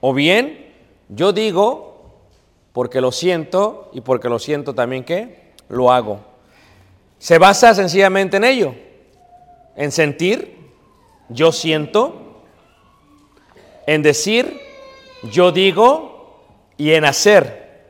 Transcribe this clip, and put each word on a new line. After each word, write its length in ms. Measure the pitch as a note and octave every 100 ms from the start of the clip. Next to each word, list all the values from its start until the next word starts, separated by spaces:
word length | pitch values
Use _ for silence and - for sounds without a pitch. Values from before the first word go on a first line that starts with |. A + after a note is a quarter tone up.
O 140 | C3
bien, 600 | C3 D3 G3+ C#4 D#4 - _ _ _ _
yo 220 | G2+ F3+
digo, 840 | G3 A3 F3 G#3+ D4+ - - _ _ _ _ _ _ _
porque 300 | - A#2+ C3+
lo 100 | B2+
siento, 760 | B2 F3 F3 D3 F#3 G#3 - -
y 80 | -
porque 300 | A#2+ B2 A#2+
lo 80 | A#2
siento 360 | - D3 C#3+
también, 300 | B2+ A#2+ C3
¿qué? 480 | B2 E3+ A#3+ - _ _ _
Lo 240 | A#2 B2
hago. 280 | B2+ G#2+ G2+ G#2 _ _ _ _ _ _ _ _ _
Se 180 | - E3
basa 380 | F#3+ G3 A#3
sencillamente 640 | G3+ F#3 F3 G3 F#3+ G3 G3
en 60 |
ello, 300 | A#3 C4 D#3+ A#2 - _ _ _ _ _ _ _ _ -
en 160 | C#3+
sentir, 640 | C3+ D3+ C#3 F3 A3+ - - - _ _ _ _ _ _
yo 240 | A#2 D#3+
siento, 920 | D#3+ D#3+ D#3 D3 G#3 B3+ - - - _ _ _ _ _ _ _ _ _ _ _ _ _ - -
en 160 | D3+
decir, 580 | D3+ C#3 G3 A3+ C4 - - - - - - -
yo 300 | A2+ A2+ F3+
digo, 920 | E3 F#3+ E3+ A#3 D#4 - - - _ _ _ _ _
y 160 | D3
en 120 | D#3+
hacer 760 | D3+ C3+ G3+ G#3 B2+ - - -